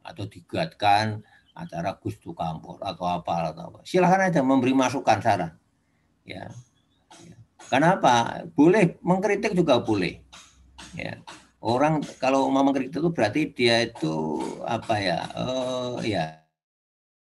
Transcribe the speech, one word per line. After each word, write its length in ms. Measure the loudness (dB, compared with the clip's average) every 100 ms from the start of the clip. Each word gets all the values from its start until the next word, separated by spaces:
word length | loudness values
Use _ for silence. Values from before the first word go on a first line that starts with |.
| -16
atau 160 | -12
digaatkan 960 | -12 -14 -8 -4 -4 0 4 4 2 -4 -12 _ _
acara 480 | -16 -12 -8 -6 -6
Gus 160 | -8 -10
Dukampor 560 | -10 -8 -6 -8 -12 -10
atau 240 | -10 -4
apa, 480 | -4 -4 -4 -4 -4
atau 160 | -8 -16
apa. 120 | -18
Silahkan 480 | -2 2 4 4 2
aja 80 | 2
memberi 320 | 4 4 4
masukan, 480 | 4 2 2 2 2
saran. 320 | 2 0 -2 -10 _ _ _ _ _ _
Ya. 240 | -16 -14 -14 -16 -20 _ _ _ _ -20
Ya. 160 | -20 -20 -20 -20 -4
Kenapa? 800 | 2 2 4 4 2 0 -6 -4 4
Boleh 400 | 6 6 4 0
mengkritik 480 | -2 0 0 0 0
juga 320 | 0 2 2
boleh. 400 | 2 -2 -2 -6 -18 -20 -20 _ _ -20 -16 -12
Ya. 240 | -12 -12 -16 -20 _ _
Orang 400 | -2 2 2 0 -4 -4
kalau 320 | 0 2 2
mau 160 | 2 2
mengkritik 320 | 2 -2 -2
itu 160 | -2
berarti 280 | 0 0 0 -2
dia 320 | 2 4 4 0
itu 560 | -4 -4 -2 -4 -4 -6 -8 -6
apa 320 | -4 -2 -2
ya, 320 | 0 -2 -4
eh, 880 | -6 -4 -4 -4 -6 -6 -6 -4 -2
ya, 60 | -4 -8 _ _ _ _ _ _ _ _